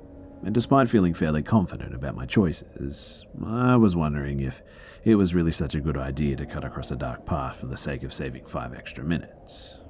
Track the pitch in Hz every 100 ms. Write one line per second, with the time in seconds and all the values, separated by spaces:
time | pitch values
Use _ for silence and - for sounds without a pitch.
0 | - - - - 95 117 117 135 123 113
1 | 90 82 80 76 73 110 87 - - -
2 | 69 - 65 - 90 - - - 69 71
3 | - - - - - 117 127 127 107 87
4 | 78 73 69 69 67 - - - - -
5 | 110 107 92 90 82 - 76 80 71 69
6 | 67 67 73 65 71 73 67 67 67 65
7 | 64 60 - 78 65 - 64 65 - 67
8 | 67 - 69 64 - - 62 62 - -
9 | 71 85 - - - - - -